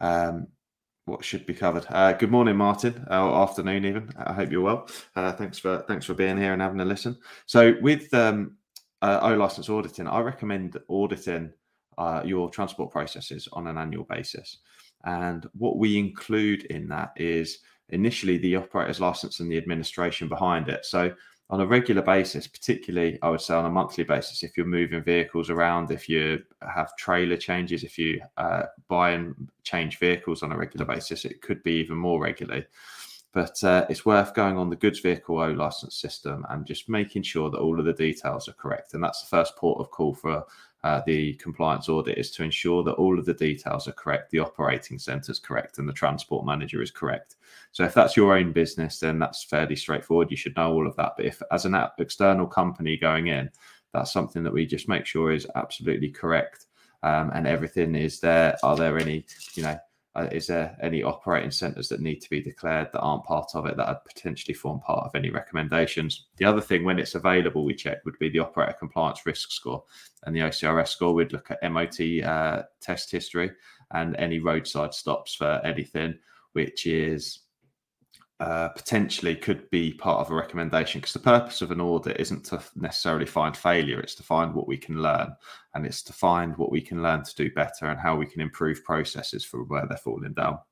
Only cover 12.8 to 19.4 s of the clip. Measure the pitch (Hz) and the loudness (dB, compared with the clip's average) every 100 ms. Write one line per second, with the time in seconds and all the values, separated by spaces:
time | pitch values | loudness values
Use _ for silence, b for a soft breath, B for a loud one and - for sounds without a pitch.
12.8 | - 76 80 - - 73 - 85 85 80 | -6 -4 -6 -10 -12 -12 -12 -10 -8 -6
13.8 | 80 82 82 80 - - - - b b | -6 -8 -8 -8 -8 -12 -16 -20 b b
14.8 | b b 90 87 87 85 - 98 117 - | b b -6 -4 -4 -6 -10 -4 -2 2
15.8 | 110 104 98 - - 107 107 98 - 80 | 2 2 0 -4 -2 2 2 0 -4 -8
16.8 | 80 78 80 - 85 82 80 - b b | -6 -6 -6 -4 -2 0 -2 -8 b b
17.8 | - 87 113 - 95 87 90 92 - 90 | -4 0 2 2 2 2 4 2 0 -2
18.8 | - 90 90 87 - - | -2 0 0 0 -6 -6